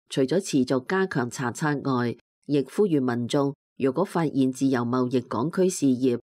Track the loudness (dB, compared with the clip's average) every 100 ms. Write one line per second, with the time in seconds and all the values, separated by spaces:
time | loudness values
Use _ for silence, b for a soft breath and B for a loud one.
0 | -6 -2 0 0 0 0 2 0 0 -2
1 | 0 -2 -4 -4 -6 -2 -4 -2 -2 0
2 | -2 -4 _ _ -2 -2 -2 0 2 2
3 | 2 -2 0 0 0 -4 _ -2 -2 0
4 | -2 0 0 2 0 2 0 0 0 0
5 | 0 0 -2 -4 -2 0 0 2 0 2
6 | 2 0 _